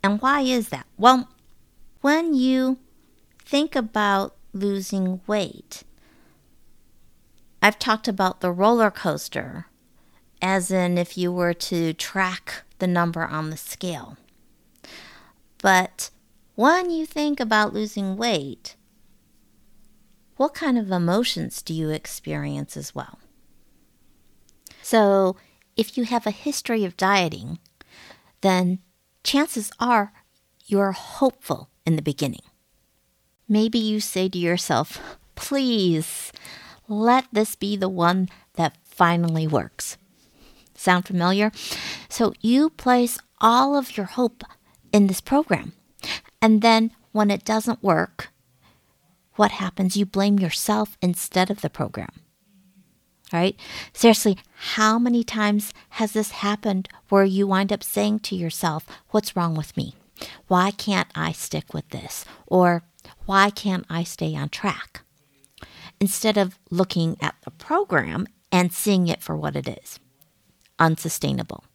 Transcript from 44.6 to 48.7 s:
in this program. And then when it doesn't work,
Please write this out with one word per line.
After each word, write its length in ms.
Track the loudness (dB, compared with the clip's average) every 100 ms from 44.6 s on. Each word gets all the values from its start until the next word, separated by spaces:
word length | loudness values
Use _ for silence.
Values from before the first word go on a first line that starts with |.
| _ _ _
in 140 | 4 4
this 140 | 2
program. 520 | 0 0 2 -2 -2 -18 _ _ -10 -10 -12 _
And 220 | 4 6
then 300 | 6 4 2 _ _
when 180 | 0 2
it 140 | 0
doesn't 380 | 0 -2 0 -2
work, 460 | 2 2 0 -6 -16 _ _ _ _